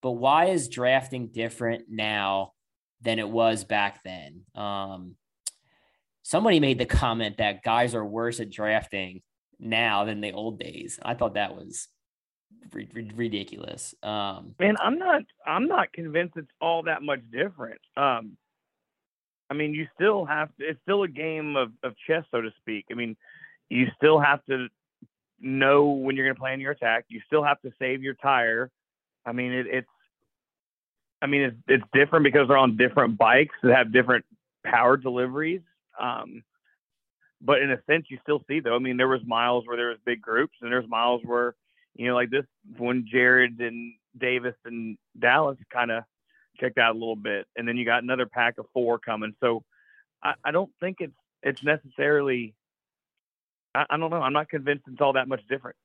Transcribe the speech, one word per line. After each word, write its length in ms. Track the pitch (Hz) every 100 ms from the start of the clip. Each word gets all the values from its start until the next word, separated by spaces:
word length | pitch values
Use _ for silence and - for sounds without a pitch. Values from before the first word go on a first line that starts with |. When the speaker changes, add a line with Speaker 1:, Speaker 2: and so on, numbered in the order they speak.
Speaker 1:
But 100 | 127
why 340 | 120 131 151 180
is 220 | 180 123
drafting 600 | - 127 131 127 127 117
different 560 | 113 113 - 120 117 -
now 640 | 110 107 107 98 98 95 _ _ _ _ _
than 160 | 113 113
it 100 | 104
was 360 | 113 113 110
back 380 | 98 107 101 -
then? 380 | - 90 71 85 92
Um, 640 | - 104 101 98 95 90 90 _ _ - _ _ _ _ _ _ _
somebody 380 | - 160 220 170
made 180 | 139 127
the 80 | 120
comment 520 | - 127 113 110 107
that 240 | 107 98
guys 320 | - 117 120
are 100 | 113
worse 360 | 107 107 117 120
at 100 | 107
drafting 720 | 95 107 107 - 98 92 92 _ _ _ _
now 460 | 113 113 117 101
than 160 | 104 104
the 120 | 104
old 260 | - 113 117
days. 400 | 82 78 - -
I 120 | -
thought 200 | 123 117
that 220 | 101 101 -
was 320 | - - - _ _ _ _ _ _ _ -
ri-, 160 | 104 107
ri-, 180 | - 110
ridiculous. 800 | 110 117 104 98 - - - - -
Um, 520 | - 107 101 95 - -
Speaker 2:
Man, 180 | 196 214
I'm 180 | 185 294
not, 240 | 370 294 - _ -
I'm 220 | 165 277
not 240 | 381 185
convinced 440 | - 165 151 175 165
it's 140 | 151 _
all 240 | 165 170
that 180 | 165 160
much 180 | 147 135 117
different. 500 | 123 190 170 117 110 _ -
Um, 400 | 139 120 110 - _ _ _ _ _ _ _ _ _ _ _
I 40 |
mean, 180 | 143 151
you 140 | 151 151
still 320 | _ 190 208 160
have 280 | 151 151 _
to, 120 | 147
it's 120 | 147
still 220 | - 202
a 40 | 190
game 480 | 135 160 160 151 143
of, 160 | 120 113
of 120 | 131 107 -
chess, 180 | 160 156
so 120 | 120
to 80 | 113 -
speak. 260 | - 107 -
I 40 |
mean, 220 | 113 117 110 _ - - _ _
you 160 | 120 127 -
still 240 | 147 156
have 240 | 143 143 -
to 180 | 131 123 _ _ _ - _ _ _
know 460 | 131 135 135 143 147
when 280 | 139 131
you're 120 | 135 135
gonna 120 | 131
plan 220 | 131 135
your 120 | 135
attack. 340 | 147 117 113 -
You 140 | 113 -
still 160 | 151
have 160 | 147 147
to 100 | 131 -
save 240 | 131 135
your 100 | 135
tire. 580 | 131 139 135 117 113 127 _ _ _ _ _
I 80 | 120
mean, 200 | 120 123
it, 140 | 127 123
it's, 220 | 131 - _ _ _ _ _ _ _ _ _ _ _ _ _
I 40 | 139
mean, 140 | 143
it's, 160 | 139 117 -
it's 180 | 135 104
different 300 | - 143 165
because 240 | 143 147 131
they're 100 | 139
on 180 | 131 110
different 400 | 127 - 117 107
bikes 380 | 113 123 151 -
that 120 | 127
have 160 | 127 117
different 360 | 123 120 120 - _ _ _ -
power 320 | 117 123 135
deliveries. 640 | 131 123 127 135 156 185 165 _ _ -
Um, 440 | 123 120 - - 107 _ _ _ _ _ _ _ _ _
but 220 | 117 139
in 80 | 139
a 120 | 127 -
sense, 180 | 160 160
you 80 | 131
still 220 | - 147 -
see, 120 | 147
though. 160 | 127 120
I 20 |
mean, 200 | 127 123
there 100 | 131
was 120 | 131
miles 420 | 110 113 120 123 117
where 120 | 120
there 100 | 120
was 100 | 113
big 160 | 120 120
groups, 360 | 104 113 151 _
and 100 | 120
there's 180 | 123 110
miles 340 | 113 120 123
where, 320 | 117 120 120 117 _ _ _ -
you 100 | 120
know, 80 |
like 160 | 123 123
this, 140 | 135 139 _ 104 113
when 300 | 120 127 113
Jared 500 | 123 127 127 123 117
and 340 | 120 117 120 117 _ 127
Davis 380 | 123 127 123 120
and 340 | 117 117 113 107 _ -
Dallas 400 | 120 135 151 135 -
kinda 340 | 123 120 113 113 _ _ _ _ -
checked 180 | 127 113
out 160 | 117
a 40 | 113
little 180 | 113 110
bit, 300 | 104 101 95 -
and 100 | 117
then 100 | 120
you 80 |
got 180 | 117 120
another 240 | 123 131 123
pack 320 | 123 120 120
of 80 | 107
four 260 | 131 120 117
coming. 360 | - 107 110 107
So 240 | 123 113 _ _ _ _ _ _
I, 120 | 117 143
I 60 | -
don't 200 | 156 196 _
think 160 | 180 190
it's, 140 | 160 _ _ _
it's 200 | 139 135
necessarily, 920 | 143 156 135 - 143 147 139 123 113 110 _ _ _ _ _ _ _ _ _ _ _
I, 120 | 127 147
I 60 | 151
don't 140 | 165
know. 120 | 165
I'm 100 | 131
not 160 | 143 151
convinced 360 | 160 139 143 -
it's 120 | 123
all 120 | 143
that 160 | 135 127
much 140 | 131 -
different. 280 | 135 123 -